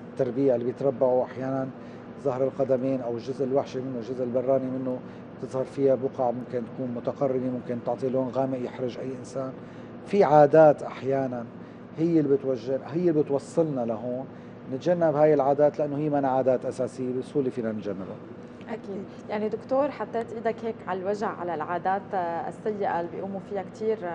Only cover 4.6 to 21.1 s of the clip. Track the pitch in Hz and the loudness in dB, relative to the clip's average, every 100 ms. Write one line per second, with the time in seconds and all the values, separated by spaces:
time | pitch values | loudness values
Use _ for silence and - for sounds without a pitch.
4.6 | 127 131 131 127 120 - - - 131 131 | 2 -4 -4 -4 -8 -14 -14 -12 -6 -4
5.6 | 127 - 139 131 131 - 123 120 120 127 | -4 2 4 4 0 0 0 0 -4 -6
6.6 | 110 - 131 120 117 123 139 131 127 123 | -6 -6 -6 -4 -4 0 0 0 -2 -4
7.6 | 117 120 117 120 135 127 131 117 135 131 | -4 -6 -4 -2 0 0 0 0 0 -2
8.6 | 120 - 127 110 131 127 117 135 131 127 | -6 -4 -6 -6 -8 -8 -8 -6 -6 -8
9.6 | - - - - - 202 165 151 147 151 | -14 -16 -16 -14 -2 4 8 10 10 12
10.6 | 156 143 131 - 127 135 135 123 117 - | 10 8 0 -8 -2 0 -2 -4 -10 -12
11.6 | - - - - 165 165 143 139 135 131 | -16 -16 -12 -2 2 4 6 4 2 -2
12.6 | 117 135 120 147 180 156 143 139 - - | -2 -4 -2 0 2 4 4 0 0 0
13.6 | 160 139 117 110 120 123 135 - - - | 0 0 -2 -2 -4 -6 -8 -14 -16 -16
14.6 | - 131 151 175 165 147 151 147 135 139 | -8 -4 0 4 4 6 8 8 6 6
15.6 | 147 143 147 139 151 143 139 131 127 123 | 4 4 -2 0 0 2 2 2 4 2
16.6 | 127 120 123 - 127 127 127 147 127 123 | 0 -4 -4 -4 -4 -4 -2 -2 0 -2
17.6 | 113 107 101 95 90 - - - - - | -4 -4 -6 -6 -8 -12 -14 -16 -16 -16
18.6 | - 226 202 196 185 - - 214 214 214 | -12 -12 -8 -10 -10 -14 -6 -4 -2 -4
19.6 | - 269 285 - 214 233 233 226 226 220 | -2 0 0 -2 -6 -4 -6 -4 -4 -2
20.6 | 226 226 - 185 185 | -4 -6 -6 -4 -2